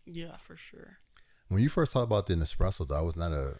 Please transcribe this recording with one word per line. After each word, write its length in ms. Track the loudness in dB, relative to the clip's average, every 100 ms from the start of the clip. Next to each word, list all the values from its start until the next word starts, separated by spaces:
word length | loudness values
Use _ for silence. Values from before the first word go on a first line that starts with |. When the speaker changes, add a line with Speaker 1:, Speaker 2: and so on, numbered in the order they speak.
| -16
Speaker 1:
Yeah, 300 | -14 -12 -14
for 200 | -20 -20
sure. 420 | -20 -20 -20 -20 _ _ -20 _ 0
Speaker 2:
When 140 | 2
you 60 | 4
first 240 | 4 2
talked 120 | 2 2
about 200 | 2 2
the 80 |
Nespresso, 540 | 0 0 2 2 0 -2
though, 80 | -2
I 60 |
was 140 | -2 -2
not 160 | -2
a, 260 | -2 -4 -6